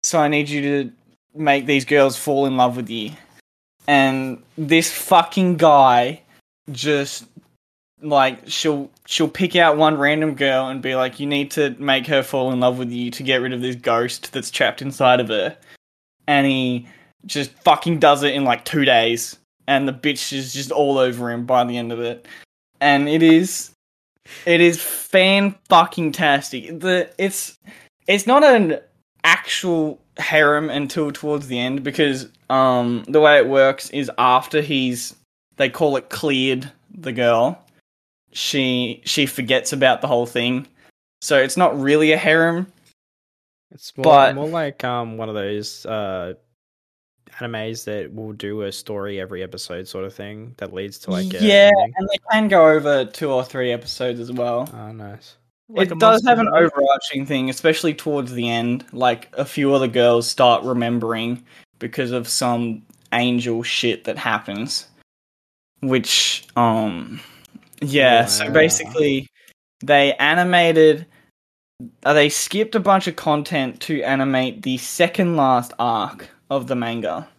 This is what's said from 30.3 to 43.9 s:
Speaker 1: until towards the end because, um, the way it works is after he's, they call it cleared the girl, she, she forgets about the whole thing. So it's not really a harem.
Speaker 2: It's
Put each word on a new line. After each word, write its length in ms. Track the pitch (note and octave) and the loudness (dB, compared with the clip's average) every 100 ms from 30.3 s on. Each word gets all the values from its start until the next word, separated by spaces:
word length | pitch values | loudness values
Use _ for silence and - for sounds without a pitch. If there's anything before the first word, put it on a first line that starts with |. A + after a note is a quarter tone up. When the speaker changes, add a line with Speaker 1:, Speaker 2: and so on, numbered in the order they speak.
| D#3 D3 D3 D#3 | 4 4 2 -2
Speaker 1:
until 420 | C3+ C#3 E3+ D3 | -6 -6 -4 -6
towards 360 | C#3 D3+ D3 C#3 | -6 -6 -6 -6
the 120 | B2 | -6
end 240 | B2 C#3 | -4 -6
because, 440 | C#3 C#3 D3 C3 B2+ _ _ | -6 0 0 0 -8 _ _
um, 540 | C3 C3 B2 A#2+ A#2+ - | 2 2 2 0 -4 0
the 140 | D3+ | 4
way 160 | D3+ D3 | 6 6
it 100 | B2 | 4
works 420 | C3+ C3+ C3+ - | 4 2 2 -8
is 200 | C#3+ C3 - | -8 -6 0
after 440 | B2 B2+ - D3+ | 4 2 2 -4
he's, 540 | D3 C#3 B2+ B2 - _ _ _ _ _ | -2 -2 -2 -4 -10 _ _ _ _ _
they 120 | C3+ | -4
call 260 | - D#3 C3+ | 0 -2 -2
it 140 | - | -6
cleared 600 | - D#3 C3+ C3 C3 C3+ _ _ | -6 -2 0 0 -2 -6 _ _
the 180 | F#3+ C3+ | -14 -10
girl, 500 | A#2+ A#2+ A#2 B2 F3+ _ _ _ _ _ _ _ | -2 2 2 0 -2 _ _ _ _ _ _ _
she, 680 | - - C#3+ C3 B2 B2 - - | -10 -6 -2 -2 -2 -4 -8 -6
she 200 | - C3+ | -2 -2
forgets 460 | - A#2+ C3 - | -4 -2 0 0
about 280 | C#3+ C3 A#2+ | 0 2 2
the 60 | - | 0
whole 180 | A#2+ A#2 | -2 0
thing. 420 | B2 A#2+ B2+ C#3 _ _ _ _ _ | -4 -2 -4 -8 _ _ _ _ _
So 160 | - C#3+ | 0 2
it's 200 | C3 F#3 | 2 2
not 220 | F3+ C#3+ | 2 2
really 320 | C3+ D3+ D#3 | 2 4 4
a 60 | D#3 | 2
harem. 540 | D#3+ D#3+ E3 E3+ F#3 _ _ _ _ _ _ _ _ _ _ | 2 2 2 0 -6 _ _ _ _ _ _ _ _ _ _
Speaker 2:
It's 220 | - - | -20 -18